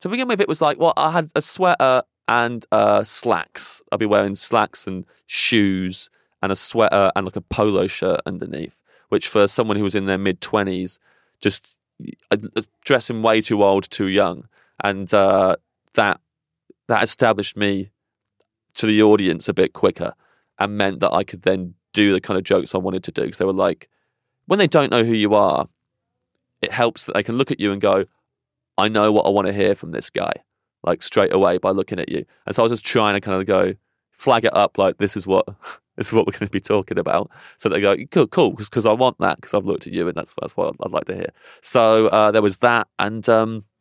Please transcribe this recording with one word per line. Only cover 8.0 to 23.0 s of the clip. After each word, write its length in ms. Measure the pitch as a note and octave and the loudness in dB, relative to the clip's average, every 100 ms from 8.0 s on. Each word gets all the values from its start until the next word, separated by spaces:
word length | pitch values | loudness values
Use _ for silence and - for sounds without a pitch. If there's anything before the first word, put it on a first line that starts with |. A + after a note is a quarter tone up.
| F#2 E2+ | -2 -2
underneath, 520 | - F2+ - D2 - _ _ _ - | -4 -8 -10 -10 -12 _ _ _ -4
which 180 | G#2+ - | -4 0
for 200 | G#2+ G2+ | 2 2
someone 280 | - A2 G#2 | 2 -2 0
who 60 | |
was 100 | G2+ G2+ | 0 -2
in 100 | G2 | -2
their 120 | F#2+ | -2
mid-twenties, 800 | G2 F2+ - A2 F#2+ F#2 F#2 - _ _ _ _ | -2 -4 -2 -2 -2 -4 -8 -12 _ _ _ _
just, 360 | G#2 - _ _ _ _ - - - | -4 -4 _ _ _ _ -18 -14 -4
uh, 60 | G#2+ G#2 - | -4 -4 -8
uh, 60 | G#2+ _ | -10 _
dressing 380 | - C3 - A2+ | 0 0 0 -2
way 180 | A2+ A2 | 2 2
too 220 | - G#2+ | 2 2
old, 260 | G2+ G2 - | 4 2 -2
too 160 | - G2 | -6 -2
young. 400 | G2 F#2+ D2+ - _ _ - | 0 0 -2 -16 _ _ -6
And, 280 | G2+ G2 F#2+ | -4 -4 0
uh, 440 | G#2 G2 G2 F#2 E2+ _ _ _ | 4 4 4 2 0 _ _ _
that, 260 | - G2+ - _ _ _ _ _ - - | 0 0 0 _ _ _ _ _ -16 -2
that 160 | A2+ | 0
established 520 | A2 - A#2 G#2 G2+ - | 0 2 2 2 -4 -2
me 320 | G2+ G2 G2+ _ _ _ _ _ _ _ _ | -2 -2 -6 _ _ _ _ _ _ _ _
to 140 | - A2 | -4 0
the 160 | G#2+ | 4
audience 440 | G#2+ G#2 F#2+ D#2+ F#2 | 6 6 2 -2 -4
a 60 | |
bit 220 | F#2+ F#2 | 0 0
quicker 400 | - F#2+ - - - _ _ _ - | 2 -2 0 -8 -10 _ _ _ -6
and 180 | G2+ G#2 | -4 0
meant 240 | G2 F#2+ | -2 0
that 120 | - | 0
I 100 | F2 | 0
could 180 | G2 F2+ | -4 -4
then 320 | - F#2+ F2+ - _ | -2 -2 -4 -14 _
do 200 | - G2+ | 2 2
the 80 | F#2 | 2
kind 160 | - F#2+ | 0 -4
of 60 | |
jokes 300 | F#2 F#2+ C2+ | 0 -2 -2
I 40 | F#2+ | -6
wanted 260 | F#2 F#2 | -4 -6